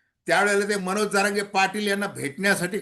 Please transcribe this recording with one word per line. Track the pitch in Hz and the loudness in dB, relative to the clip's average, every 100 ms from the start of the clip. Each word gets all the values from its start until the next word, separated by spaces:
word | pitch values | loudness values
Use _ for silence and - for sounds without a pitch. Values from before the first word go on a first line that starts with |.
| _ _ - | _ _ 0
त्यावेळेला | 170 202 202 208 | 2 4 2 0
ते | 208 | -2
मनोज | 180 202 208 | -2 -2 0
जरांगे | 196 202 202 | 2 2 0
पाटील | 202 196 190 214 208 | -2 2 2 0 -2
यांना | 202 202 | -2 -4
भेटण्यासाठी | 127 139 165 202 160 180 196 | -6 -8 -2 0 2 0 -4